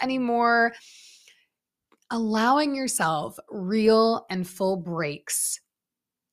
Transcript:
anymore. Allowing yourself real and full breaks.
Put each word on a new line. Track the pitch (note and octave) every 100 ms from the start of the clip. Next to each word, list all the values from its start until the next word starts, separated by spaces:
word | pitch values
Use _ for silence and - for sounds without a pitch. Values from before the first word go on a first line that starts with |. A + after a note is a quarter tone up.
anymore. | B3+ C4 B3 A#3+ A#3 A#3 A#3 A3+ - - - - _ _ _ _ _ _ _ _ -
Allowing | A#3 A3 G#3+ A#3 C#4 D4+ C#4
yourself | C4 - E3 D#3 A#2 - -
real | G#3+ F#3 A3 G#3+ A3 A3+ A3+ -
and | F#3 F3+
full | - F#3+ F#3+
breaks. | E3+ E3 D3+ C#3+ - - - - _ _ _ _ _ _ _